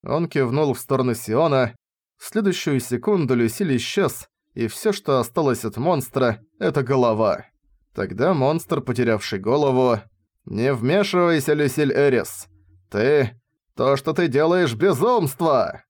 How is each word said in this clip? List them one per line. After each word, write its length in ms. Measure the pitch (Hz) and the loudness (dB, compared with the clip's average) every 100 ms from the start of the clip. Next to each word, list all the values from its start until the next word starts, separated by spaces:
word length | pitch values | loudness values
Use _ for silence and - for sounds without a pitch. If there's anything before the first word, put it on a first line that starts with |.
Он 240 | - 143 165 | -4 -4 -2
кивнул 460 | 147 131 135 151 | -2 0 0 0
в 60 | 120 | -2
сторону 340 | - 135 127 | -2 -2 0
Сиона. 640 | 113 - 113 160 135 123 - _ _ _ _ | -4 -2 0 2 2 0 -4 _ _ _ _
В 80 | - | -6
следующую 540 | 220 202 175 - 135 | -2 0 0 -2 -2
секунду 540 | - 123 160 202 139 | -2 -4 0 0 2
Люсиль 420 | 127 117 - 185 127 | 2 0 0 0 0
исчез, 500 | - - 170 - - _ _ | -2 0 -2 -2 -18 _ _
и 140 | - 113 | -6 -6
все, 240 | - 214 | -2 -2
что 280 | 208 - 131 | -2 0 0
осталось 460 | 117 - 147 120 113 | 0 0 0 0 -4
от 120 | 101 | -4
монстра, 640 | 147 165 - 139 127 107 _ _ | -2 -2 -2 0 0 -2 _ _
это 240 | 156 143 | -2 -2
голова. 640 | 123 135 123 107 110 90 - _ _ _ _ - | 0 2 2 2 0 0 -6 _ _ _ _ -8
Тогда 380 | 98 92 147 | -8 -2 0
монстр, 480 | 170 131 160 - 160 | 2 0 0 -2 -6
потерявший 580 | 131 120 123 107 - 101 | -4 -2 0 0 -4 -6
голову: 600 | 101 139 143 127 127 113 - _ _ _ - | -2 0 2 2 2 0 -4 _ _ _ -10
«Не 280 | 101 123 | -2 -2
вмешивайся, 800 | 131 120 185 196 180 175 160 139 | 0 0 0 2 2 2 2 0
Люсиль 380 | 147 147 135 143 | 0 0 0 0
Эрис. 560 | 120 143 123 - - - _ _ _ _ | 2 2 2 -2 -10 -18 _ _ _ _
Ты, 500 | 101 120 147 117 - _ _ _ - | -2 2 2 0 -4 _ _ _ -4
то, 200 | 123 135 | 0 0
что 180 | 160 | -2
ты 140 | 151 170 | 0 0
делаешь, 480 | 131 160 180 165 113 | 2 2 2 0 2
безумство!» 1080 | 180 143 214 247 147 - 165 131 98 - _ | 0 2 2 2 0 -2 0 2 0 -4 _